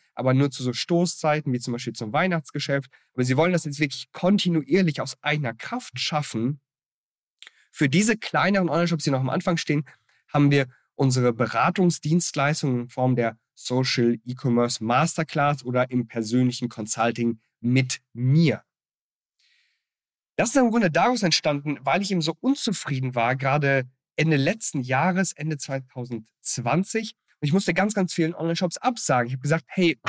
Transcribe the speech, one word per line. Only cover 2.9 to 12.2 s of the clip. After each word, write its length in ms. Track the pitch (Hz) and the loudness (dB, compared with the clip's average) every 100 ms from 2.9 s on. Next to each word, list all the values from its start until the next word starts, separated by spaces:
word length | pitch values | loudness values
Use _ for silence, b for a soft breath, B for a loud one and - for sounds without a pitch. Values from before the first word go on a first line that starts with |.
| b b | b b
Aber 120 | - | -2
sie 120 | 123 131 | 0 2
wollen 160 | 170 | 2
das 140 | 180 156 | 2 -2
jetzt 120 | 143 | -4
wirklich 320 | 151 - - | -4 -6 -14
kontinuierlich 880 | - 175 202 185 165 135 175 180 143 | -2 2 2 2 0 2 2 2 0
aus 200 | 127 - | -6 -6
eigener 300 | 143 151 139 | -4 -2 -4
Kraft 480 | 113 - 247 - 120 | -6 -8 -10 -8 -8
schaffen. 640 | - 156 147 113 117 147 _ _ _ _ _ _ _ _ - B B | -4 -4 -4 -2 -2 -4 _ _ _ _ _ _ _ _ -20 B B
Für 200 | - 143 | -2 0
diese 260 | 143 214 220 | 2 2 0
kleineren 540 | - 151 165 196 175 | -2 0 2 2 2
Online-Shops, 340 | 151 170 170 | 0 0 0
die 60 | 156 | 0
noch 100 | 135 | 0
am 100 | 131 | 0
Anfang 280 | 165 185 170 | -2 0 -2
stehen, 260 | - 147 147 b b b b | 0 -2 -4 b b b b
haben 220 | 147 143 | 2 4
wir 160 | 143 131 b b | 4 2 b b
unsere 400 | - 139 127 123 | -2 0 2 2
Beratungsdienstleistungen 1500 | 117 117 113 139 180 180 165 151 170 | 2 0 2 0 2 2 2 0 0